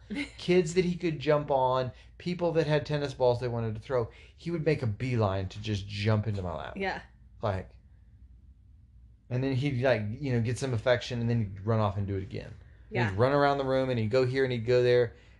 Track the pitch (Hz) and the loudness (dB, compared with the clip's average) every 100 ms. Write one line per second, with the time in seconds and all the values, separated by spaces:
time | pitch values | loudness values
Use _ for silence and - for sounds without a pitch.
0 | - 247 277 - 180 180 160 180 180 175 | -10 -8 -8 -4 2 2 4 2 0 0
1 | 170 143 143 147 143 135 127 131 127 - | -2 -2 0 0 2 2 2 2 -2 -8
2 | - - 175 175 175 160 151 151 151 147 | -18 -10 -6 -2 0 2 2 0 0 -2
3 | 143 135 123 120 123 117 113 110 - 127 | -4 0 2 2 -2 -4 -4 -6 -4 -2
4 | 110 - - - 165 170 156 147 110 101 | -2 -8 -20 -14 -6 -2 0 0 -2 -2
5 | 127 117 101 98 92 107 107 98 101 101 | -2 0 0 0 -4 -8 -4 -4 -4 -4
6 | 104 107 107 101 90 73 67 190 190 143 | 0 0 0 -4 -4 -6 -8 -6 -6 -6
7 | - - - - 110 95 - - - - | -10 -20 -20 -6 -4 -4 -8 -18 -20 -20
8 | - - - - - - - - - - | -20 -20 -20 -20 -20 -20 -20 -20 -20 -20
9 | - - - 123 135 127 143 123 131 113 | -20 -20 -6 -2 0 0 0 0 2 2
10 | 104 135 139 120 113 117 131 110 131 120 | -2 -4 -2 0 0 -2 -2 0 2 2
11 | - 120 117 117 98 95 104 113 104 101 | 0 -4 0 0 -2 -4 -2 0 0 -2
12 | 98 98 98 107 - - - - - 185 | -4 -4 -6 -10 -12 -16 -20 -20 -6 -2
13 | 107 95 131 143 143 139 131 131 131 120 | 0 2 4 4 4 2 2 2 2 0
14 | 107 131 127 135 127 123 113 123 123 123 | 2 2 2 2 0 0 2 4 6 4
15 | 113 - - | 2 -4 -20